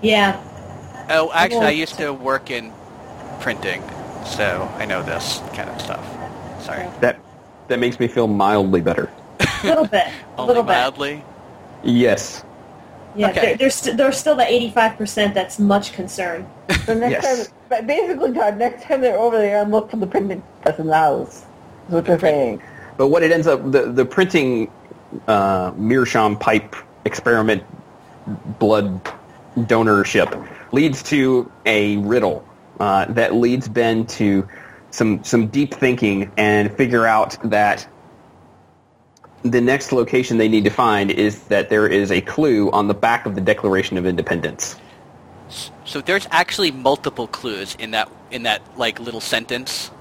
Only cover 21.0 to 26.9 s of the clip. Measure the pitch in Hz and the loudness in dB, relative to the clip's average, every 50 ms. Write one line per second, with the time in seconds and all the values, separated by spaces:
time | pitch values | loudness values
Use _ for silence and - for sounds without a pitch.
21 | 160 151 139 - 135 - - - - - - - - - - - - - 175 170 | 4 4 2 0 -4 -8 -12 -20 -20 -20 -20 -20 -20 -20 -20 -20 -12 -2 -2 -2
22 | 165 - 175 160 185 165 151 147 135 120 107 95 - - - - - - - - | 2 2 2 2 4 2 2 2 0 0 -2 -6 -10 -16 -20 -20 -20 -20 -2 0
23 | 135 139 147 170 165 160 165 165 156 165 147 127 113 135 131 139 120 123 120 127 | 2 4 4 4 6 4 4 4 4 2 2 2 0 2 2 2 2 2 2 2
24 | 131 - - - 190 180 - 170 143 131 127 113 110 110 - - - - - - | 0 2 4 2 2 4 4 2 2 2 0 0 -2 -4 -6 -16 -20 -20 -20 -20
25 | - - - - - - 110 101 98 98 98 92 90 92 - - 104 110 123 135 | -20 -16 -16 -14 0 2 2 4 4 2 2 0 -2 -4 -4 -4 0 0 2 2
26 | 123 113 - 123 110 107 104 104 - - 113 107 - - - - - - | 2 2 2 2 2 2 0 0 0 2 2 2 0 -4 -16 -18 -18 -20